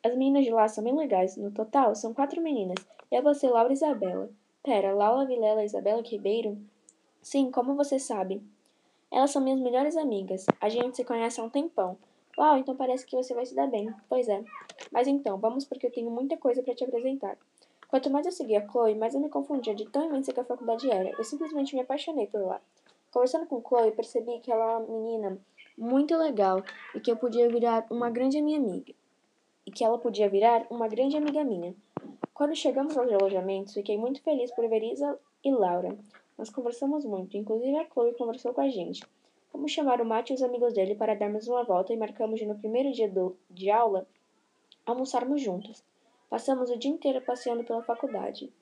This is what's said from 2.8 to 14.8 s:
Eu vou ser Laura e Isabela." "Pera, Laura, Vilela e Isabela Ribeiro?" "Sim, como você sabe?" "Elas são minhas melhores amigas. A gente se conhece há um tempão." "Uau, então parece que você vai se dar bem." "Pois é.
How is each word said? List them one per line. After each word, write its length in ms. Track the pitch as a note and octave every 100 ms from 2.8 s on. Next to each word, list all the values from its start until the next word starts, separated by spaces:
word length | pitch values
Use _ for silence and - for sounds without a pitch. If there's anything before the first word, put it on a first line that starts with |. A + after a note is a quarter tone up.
| - - _
Eu 120 | A#3+
vou 100 | D4
ser 160 | C#4+ C4
Laura 220 | A#3 A#3+
e 20 |
Isabela." 560 | C4+ D4+ A#3 F#3+ F3+ G3 - _ _
"Pera, 300 | C#4+ G#3+ G3
Laura, 320 | G3 G#3 B3+ C4+
Vilela 380 | B3 G#3+ G#3+
e 20 | G#3
Isabela 380 | G#3 G3 A3
Ribeiro?" 520 | A3+ G#3 G3 A3+ A3 G#3 - _ _ _ _ _
"Sim, 300 | - C#4 C4
como 260 | B3+ B3 C#4
você 220 | C#4+ C4+
sabe?" 440 | - G#3+ F#3+ G3 - _ _ _ _ _ _
"Elas 200 | B3 C#4
são 100 | C#4+
minhas 180 | C4 C4+
melhores 380 | B3 B3 D4 D#4+
amigas. 480 | D4 G3+ F#3+ F#3+ F#3+ -
A 80 | G#3
gente 260 | A#3 B3 B3+
se 80 |
conhece 380 | B3 A#3 A3+ A#3+
há 20 |
um 60 | A3+
tempão." 480 | C#4 E4+ - F#3 F#3 _ _ _ -
"Uau, 200 | D4+ C#4
então 180 | C4+ C4
parece 320 | B3+ C4 -
que 80 | B3+
você 180 | B3+
vai 120 | A#3+ B3+
se 100 | -
dar 120 | C#4
bem." 240 | A3 G#3+ A3 _
"Pois 220 | B3+ A3+
é. 160 | G3 A3+ - - -